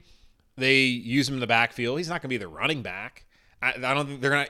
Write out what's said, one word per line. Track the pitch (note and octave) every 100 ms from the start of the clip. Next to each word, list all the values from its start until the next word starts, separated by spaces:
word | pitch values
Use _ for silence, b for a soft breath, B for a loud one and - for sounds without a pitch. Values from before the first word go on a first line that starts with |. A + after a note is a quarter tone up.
| b b b b _ -
they | C3 C3+
use | C3 B2 A2+ C3+ C3
him | C3+
in |
the | A#2
backfield. | A2+ A#2+ - A#2+ C#3+
He's | E3+
not | E3+
gonna | C3
be | B2
the | F2+
running | D#2 B2+ D3+
back. | G2+ F#2 A2+ - - b b b
I, | B2+ B2+
I | B2+
don't | C#3 C#3+
think | C#3
they're | C3+
not | C#3+ C#3+